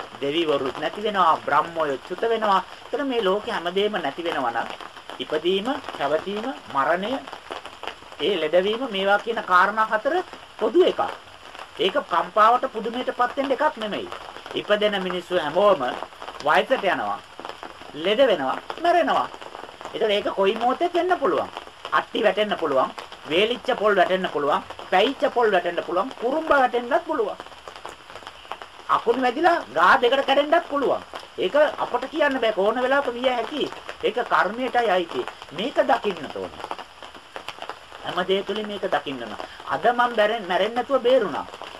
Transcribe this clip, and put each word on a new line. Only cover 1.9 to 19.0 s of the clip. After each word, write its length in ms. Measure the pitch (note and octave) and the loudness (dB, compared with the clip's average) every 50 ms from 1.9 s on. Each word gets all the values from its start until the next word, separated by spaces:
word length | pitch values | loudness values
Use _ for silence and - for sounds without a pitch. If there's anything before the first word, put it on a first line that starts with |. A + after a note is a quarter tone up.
| C#3 C3 | -2 -6
චුත 200 | - - F#3 F3 - | -6 -10 -6 -4 0
වෙනවා. 380 | A3+ A3+ A3+ A3 G#3+ G3 F#3+ F3+ - - - - | 0 0 0 2 2 2 2 2 -2 -12 -20 -14
එතන 240 | - - - C#4+ C#4 | -8 -6 -4 -4 -2
මේ 160 | B3+ A#3 G#3 | -2 0 0
ලෝකේ 300 | F#3 F#3 G#3 G#3 A#3+ G#3+ | 2 0 0 -2 -4 -6
හැමදේම 420 | F3+ E3 F3 F3 G3 G3+ G#3+ G#3+ | -4 -4 -2 -2 0 0 0 -2
නැති 280 | F#3 D#3+ C#3 C#3 - E3 | -2 -4 -4 -6 -4 -4
වෙනවා 280 | E3+ D#3+ D3+ C3 A#2+ | -4 -2 0 -2 -2
නම් 160 | - A#2 - - - - - - - - - - - | -2 -2 -4 -4 -8 -12 -14 -16 -16 -18 -16 -16 -12
ඉපදීම, 520 | - - - D3+ D#3 D#3 E3+ F#3+ G3 G3 B3 C#4+ D4 - - | -12 -8 -4 -4 0 0 2 0 0 0 -2 -4 -4 -6 -10
පැවතීම, 560 | - - D3+ C#3 D3 D#3 - F#3 G3+ G#3 A3 B3+ C#4+ - - - | -6 -4 -2 0 0 0 -2 -2 -6 -6 -6 -6 -8 -8 -12 -6
මරණය 420 | - C#3 C3 C#3+ E3 F3+ F#3+ A3 C4 C4+ - - - - - - - - - - - - - - - - - - - - | -2 0 2 2 2 0 0 -4 -4 -6 -6 -10 -14 -16 -14 -12 -12 -12 -12 -14 -16 -12 -12 -12 -12 -12 -18 -20 -10 -2
ඒ 180 | D3 E3 G#3 | 0 0 0
ලෙඩවීම 480 | F3+ D#3 D3+ D#3 F3 F#3 G#3 G#3+ A#3 C4+ B3 | 2 0 2 2 4 4 4 -2 -2 -4 -4
මේවා 320 | G3+ F#3+ G3 G3 G3+ G3+ | -4 -2 2 2 2 2
කියන 220 | - A3 A3+ A3 G#3 | 2 -2 -4 -4 0
කාරණා 440 | - F#3 F3+ F#3 G3+ G#3 A3 A3 A3 | 4 6 6 6 4 4 0 0 2
හතර 280 | A3 G#3+ - C#4+ D#4 F4+ F4+ - - - - - - | 0 0 0 2 0 0 -2 -2 -10 -16 -18 -18 -8
පොදු 300 | - G#3+ A#3 A3 E4+ F#4 | -2 -2 2 6 6 6
එකක්. 180 | C4 - - - - - - - - - - - - - - - - - | 6 4 0 -2 -2 -2 -10 -16 -20 -20 -20 -20 -18 -16 -16 -18 -16 -4
ඒක 220 | - - - - D4+ G#3+ | 0 0 2 2 0 -2
කම්පාවට 600 | - - E3 F3 F3+ - A3 G#3+ A3 A#3+ B3 C4+ C4+ | 0 0 0 0 0 4 6 6 8 8 6 2 -2
පුදුමයටපත් 640 | - A3 G#3+ - A3+ B3 B3 C4+ - - B3 B3 - | -4 -4 -6 -4 -4 -4 -4 -4 0 0 0 0 0
වෙන්න 180 | - C4+ C#4 | -2 0 0
එකක් 240 | C4+ - D4 D4+ D4+ | 0 2 2 0 0
නෙමෙයි. 340 | A3+ A3 G#3 F#3 C3+ G2+ - - - - - - - - - | -2 -6 -6 -4 -6 -6 -8 -10 -12 -14 -14 -16 -16 -14 -8
ඉපදෙන 440 | - - - - G#3 G3+ G#3 G#3+ G3+ G3 | -6 -6 0 0 0 2 2 0 0 0
මිනිස්සු 400 | F#3 F#3 F3+ F3+ F3 - F3+ F3+ | -2 -2 -4 -6 -6 -2 -2 0
හැමෝම 440 | D#3+ D3 D3 F3+ G3+ G#3 F#3+ D#3+ C3 B2 - - - - - - - - - - | 0 2 2 4 6 6 6 4 2 -4 -4 -6 -8 -12 -12 -16 -14 -14 -14 -4
වයසට 440 | - C#3+ D#3 F3+ G#3+ G#3+ C4 - - | 0 2 4 4 4 2 0 0 2
යනවා. 360 | F#3 E3 C#3 A2 G#2 G2+ - - - - - - - - - - - - - - - | 0 0 0 0 -4 -4 -6 -8 -16 -18 -16 -14 -14 -14 -14 -14 -16 -16 -18 -18 -16
ලෙඩ 300 | - C#3+ D#3+ F#3 G#3+ G#3+ | -12 -4 0 0 4 4
වෙනවා, 360 | C#4 B3 G3+ E3 C3+ C3 - - - - - - | 6 4 4 2 0 -2 -2 -4 -6 -10 -10 -2
මැරෙනවා. 500 | D#4+ F4 E4+ F4 | 0 2 4 4